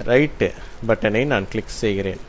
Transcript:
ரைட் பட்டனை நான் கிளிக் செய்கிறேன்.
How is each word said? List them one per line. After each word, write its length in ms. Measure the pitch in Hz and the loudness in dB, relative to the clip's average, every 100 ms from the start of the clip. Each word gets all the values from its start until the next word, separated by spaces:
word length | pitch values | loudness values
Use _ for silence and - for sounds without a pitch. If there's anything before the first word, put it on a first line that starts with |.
| - | 4
ரைட் 340 | 127 151 - 95 - - - 113 | 4 4 2 -2 -2 -12 -4 0
பட்டனை 340 | 110 110 107 143 | 2 2 2 2
நான் 160 | 113 95 | 0 0
கிளிக் 260 | 110 - - | -4 -6 -2
செய்கிறேன். 420 | 110 98 95 87 | -2 0 -2 -6